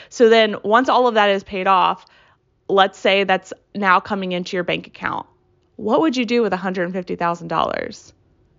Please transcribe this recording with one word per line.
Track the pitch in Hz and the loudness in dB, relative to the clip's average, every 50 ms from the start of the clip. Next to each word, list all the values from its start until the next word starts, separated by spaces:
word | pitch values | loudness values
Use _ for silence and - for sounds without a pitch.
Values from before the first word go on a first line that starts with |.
| - - | -20 -8
So | - - 247 226 | 0 4 6 6
then | 226 226 220 214 208 - - | 6 6 4 2 0 -4 -2
once | 202 214 233 262 277 | 2 2 2 4 4
all | - 240 254 247 | 2 2 2 2
of | 220 | 2
that | 220 208 208 | 2 2 2
is | 196 196 196 | 2 0 -4
paid | - 202 190 185 190 | -6 -8 -4 0 2
off, | 196 185 175 165 185 - - _ _ _ _ _ _ _ _ _ _ _ _ - | 2 2 2 0 -2 -4 -10 _ _ _ _ _ _ _ _ _ _ _ _ -2
let's | 180 196 190 196 - - | 2 2 2 2 0 -2
say | - 220 190 196 196 | 0 0 2 2 2
that's | 190 190 185 - - - - _ _ - | 2 0 -2 -2 -6 -20 -20 _ _ -10
now | 202 208 190 180 190 | -4 0 2 2 2
coming | - - 214 196 190 185 180 | 2 -2 -6 -6 -4 -4 -4
into | 180 185 - - 185 | -6 -6 -6 -6 -6
your | 175 | -4
bank | 180 165 165 170 - | -4 -4 -6 -8 -12
account. | - - - - - - - _ _ _ _ _ _ _ _ _ _ | -14 -10 -8 -8 -8 -8 -10 _ _ _ _ _ _ _ _ _ _
What | - 214 202 233 294 | -10 -4 -2 0 0
would | 320 320 240 254 | 0 0 0 -2
you | 247 | -2
do | 208 240 240 | -2 0 0
with | 233 202 185 | 0 0 -2
a | 180 | -4
hundred | 180 190 185 190 175 | -6 -6 -4 -4 -6
and | 175 185 | -6 -6
fifty | 196 180 - 180 | -8 -8 -8 -8
thousand | 180 175 170 170 170 170 165 | -6 -4 -4 -4 -6 -8 -6
dollars | 165 160 - - 50 50 50 50 - - - - _ _ _ _ _ _ _ _ _ | -4 -4 -4 -2 -4 -6 -8 -10 -12 -16 -20 -20 _ _ _ _ _ _ _ _ _